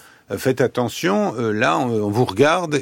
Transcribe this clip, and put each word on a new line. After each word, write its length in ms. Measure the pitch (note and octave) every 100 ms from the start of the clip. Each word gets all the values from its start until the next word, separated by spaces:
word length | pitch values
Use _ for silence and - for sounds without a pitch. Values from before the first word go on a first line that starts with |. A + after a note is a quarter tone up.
| - - -
euh, 60 | G2+
faites 220 | C3+ B2
attention, 760 | A#2+ - A#2+ - E3+ G#3 G3+ A2+
euh, 160 | A2+
là, 240 | G#2+ C3+ E3
on, 140 | B2+
on 180 | A2 G#2
vous 160 | G#2 B2+
regarde 560 | G2 C#3+ F3+ E3 D3